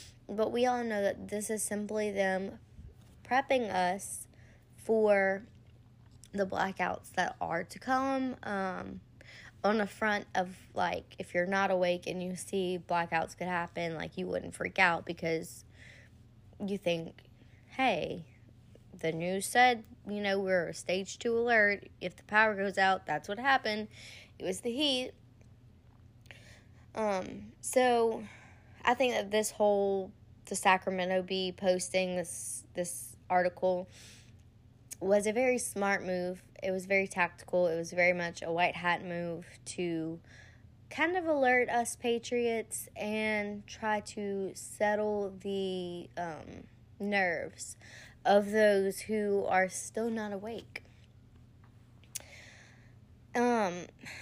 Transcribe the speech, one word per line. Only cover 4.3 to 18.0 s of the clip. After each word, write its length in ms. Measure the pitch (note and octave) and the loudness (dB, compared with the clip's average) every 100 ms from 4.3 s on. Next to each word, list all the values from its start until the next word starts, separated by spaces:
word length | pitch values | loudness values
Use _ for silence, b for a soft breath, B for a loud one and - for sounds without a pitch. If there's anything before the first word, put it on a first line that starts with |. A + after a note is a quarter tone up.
| b b b b - | b b b b -14
for 680 | - A3+ G#3+ G3+ F#3+ G3 - - - - - - - - - | 0 4 6 6 4 0 -6 -20 -20 -20 -20 -20 -20 -20 -10
the 140 | G3 F#3+ | -4 -2
blackouts 680 | F#3+ F#3+ F#3 F3+ - - | 0 -2 0 -2 -4 -6
that 220 | - F3 - | -2 -2 -2
are 220 | E3+ E3+ | -4 -4
to 140 | F3+ - | -6 -10
come, 600 | - C4 C4+ C4+ C4 B3 | -2 0 0 -2 -2 -6
um, 580 | - G3 F#3+ F3+ F#3+ F#3+ - - B B B - | -6 -4 -4 -6 -10 -12 -16 -20 B B B -2
on 140 | G3 A3 | 2 2
the 80 | G3+ | 0
front 400 | - A3 G#3 - | -2 -2 -2 -2
of, 220 | - F#3 F#3 - | -2 -2 -6 -10
like, 420 | - F3+ F3 - - | -2 -2 -2 -8 -14
if 140 | F#3+ | -4
you're 120 | F3 F3+ | -2 0
not 240 | G3 G3 | 0 2
awake 380 | F#3 F3+ F3 F3 | 2 2 0 -2
and 160 | F3+ | -6
you 120 | F3+ F#3 | -6 -8
see 440 | - G3 F3+ F3+ E3+ | -4 -2 -2 -4 -2
blackouts 500 | F3 E3+ E3 - - | -2 0 -2 -2 -6
could 100 | F3+ | -4
happen, 480 | F3+ F3 - E3+ D#3+ | -4 -4 -6 -6 -4
like, 220 | E3+ - | -8 -8
you 80 | F3+ | -4
wouldn't 300 | - - - | -4 -6 -8
freak 240 | - F#3+ | -6 4
out 260 | F#3 E3+ - | 4 4 -4
because 600 | F3+ E3 E3 E3+ - - B B B B B - - - - G3+ | -6 -2 -2 -4 -14 -20 B B B B B -20 -20 -20 -10 -6
you 120 | G3+ | -2
think, 460 | F3 E3+ E3 - - - b b - | 0 -2 -4 -14 -20 -20 b b -12
"Hey, 540 | - C4 E3+ | 0 2 2